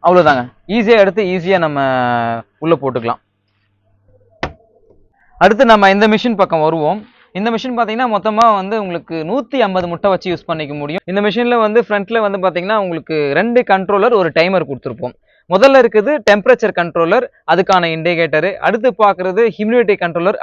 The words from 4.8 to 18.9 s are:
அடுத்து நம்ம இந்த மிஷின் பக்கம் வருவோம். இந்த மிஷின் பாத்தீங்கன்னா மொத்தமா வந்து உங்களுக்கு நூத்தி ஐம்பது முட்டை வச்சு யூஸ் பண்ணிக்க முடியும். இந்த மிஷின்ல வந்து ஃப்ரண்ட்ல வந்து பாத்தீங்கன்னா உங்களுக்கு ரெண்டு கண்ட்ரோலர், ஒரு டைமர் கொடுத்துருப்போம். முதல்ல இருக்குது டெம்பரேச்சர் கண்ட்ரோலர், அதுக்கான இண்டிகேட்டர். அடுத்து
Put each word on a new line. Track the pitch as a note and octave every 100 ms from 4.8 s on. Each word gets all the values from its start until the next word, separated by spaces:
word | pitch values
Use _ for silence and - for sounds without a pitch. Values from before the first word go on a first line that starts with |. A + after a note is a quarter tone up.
| _ _ _ _ _ _
அடுத்து | F3+ G#3+ A#3+
நம்ம | A3 G3
இந்த | G3 G#3+
மிஷின் | G#3+ B3 G#3
பக்கம் | F3+ E3 D#3
வருவோம். | E3 D3+ G3+ G#3 _ _ F#3
இந்த | A3
மிஷின் | A3+ C4 A#3+
பாத்தீங்கன்னா | A3 A3 B3+
மொத்தமா | G#3 G#3 G#3+ A#3 G#3
வந்து | F#3+ A3
உங்களுக்கு | G3 E3+ - E3 D#3
நூத்தி | A#3+ A#3 C4+ G#3+
ஐம்பது | F#3 F3
முட்டை | E3+ G3+
வச்சு | F#3 F#3
யூஸ் | E3+ -
பண்ணிக்க | D#3+ D3 D3
முடியும். | C#3+ F3 -
இந்த | F#3+ G#3
மிஷின்ல | G3 A#3+ A#3+
வந்து | G#3+ A3 A#3
ஃப்ரண்ட்ல | G#3 G3 A3+ G#3
வந்து | G3
பாத்தீங்கன்னா | F#3 E3+ F3+ A3
உங்களுக்கு | G3 E3 D3 D#3+ C#3+ C#3+
ரெண்டு | A3 A#3+ B3
கண்ட்ரோலர், | F#3+ F#3 G3+ G#3+ A#3
ஒரு | E3+ D#3
டைமர் | E3+ F#3+ D3
கொடுத்துருப்போம். | C3+ - A#2 B2 - _ _ _
முதல்ல | F3+ C4+ C4+
இருக்குது | A#3 G#3+ G#3 D4 G#3+
டெம்பரேச்சர் | G#3 G3 A#3+ G#3+ F3+
கண்ட்ரோலர், | E3+ E3+ E3 G#3+ - _ -
அதுக்கான | E3+ F3+ F#3+ E3+ D#3+
இண்டிகேட்டர். | D#3+ E3+ E3 D#3 F3 G3 D#3+
அடுத்து | A3 B3